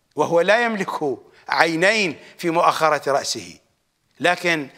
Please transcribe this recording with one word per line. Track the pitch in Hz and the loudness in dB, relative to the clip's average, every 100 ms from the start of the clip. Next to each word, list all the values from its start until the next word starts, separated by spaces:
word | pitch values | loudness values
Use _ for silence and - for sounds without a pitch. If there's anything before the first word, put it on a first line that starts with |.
| _ 143 | _ -4
وهو | 143 170 | 0 2
لا | 180 226 233 | 2 2 0
يملك | 208 185 - 147 113 - _ - | -2 -6 -4 -4 -6 -10 _ -2
عينين | - 165 160 190 220 185 131 - - | 2 2 2 2 2 -2 -6 -16 -8
في | 170 | -2
مؤخرة | 165 160 156 160 143 143 | 2 2 2 0 0 0
رأسه، | 139 - 113 85 - _ _ _ _ _ - | -2 -2 -8 -10 -18 _ _ _ _ _ -4
لكن | 160 175 175 160 131 | -2 0 0 -2 -4